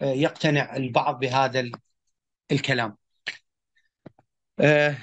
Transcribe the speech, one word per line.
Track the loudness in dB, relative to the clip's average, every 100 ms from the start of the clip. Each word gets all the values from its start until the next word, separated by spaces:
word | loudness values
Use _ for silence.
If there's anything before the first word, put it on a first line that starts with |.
آه، | -2
يقتنع | 0 0 0 0 2 0 -4
البعض | -2 0 0 -2
بهذا | 0 0 0 0
ال-، | -6 -8 _ _ _ _ _ _ -4
الكلام. | -2 0 -2 -4 -8 _ _ -16 -16 _ _ _ _ _ _ -20 _ _ _ _ 2
آه، | 4 4 2 -2